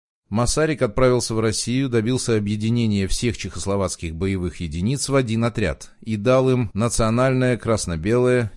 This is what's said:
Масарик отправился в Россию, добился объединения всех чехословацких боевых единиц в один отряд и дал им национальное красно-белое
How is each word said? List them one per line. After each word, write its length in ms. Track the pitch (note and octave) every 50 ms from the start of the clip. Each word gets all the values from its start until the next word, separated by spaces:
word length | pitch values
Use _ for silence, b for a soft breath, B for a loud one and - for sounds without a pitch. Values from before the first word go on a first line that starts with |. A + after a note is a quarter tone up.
| _ _ _ _ _ -
Масарик 500 | G2+ A2+ B2 - - D3 D#3 D#3+ D3+ -
отправился 520 | C3 G#2+ - B2+ C3 B2+ B2 A#2+ - - A2+
в 40 | A2
Россию, 500 | A2+ A2 G2+ - - A#2 B2 C3 C#3 B2+
добился 480 | A#2+ A2+ G#2 A#2+ C3 B2 - B2 A2+
объединения 680 | G#2+ G2+ G#2 G#2+ G#2+ A2 A2+ A#2+ A#2+ A#2 G#2+ G#2 G2 F#2+
всех 300 | F2+ - - B2 A#2 G#2+
чехословацких 800 | - - F#2 - F2+ - G2 G2 G2+ F#2+ F2 - - F2 D#2+ D#2+
боевых 420 | D#2+ G2 F#2+ F#2+ F#2 F2+ E2+ - -
единиц 500 | F2 D#2 D2+ E2+ F#2 A#2+ C#3+ C3 - -
в 40 | C#3
один 300 | C3+ B2+ G#2+ A2+ A2+ A#2
отряд 480 | A#2+ - A2+ G#2 D#2+ C#2 - - - - -
и 160 | - A2 A2
дал 340 | G#2 G2+ B2+ B2+ C3 C3 C3
им 200 | B2+ B2 A#2 F#2+
национальное 840 | - G2 A#2 A#2 - - A2+ A2 A2+ B2 C3 C3+ C3 B2+ B2+ B2+ B2
красно-белое 960 | G2+ - A2+ A2 G#2 - F#2 E2 D#2 D#2+ G#2+ A#2+ B2 B2 B2 B2 B2 A#2 G#2 -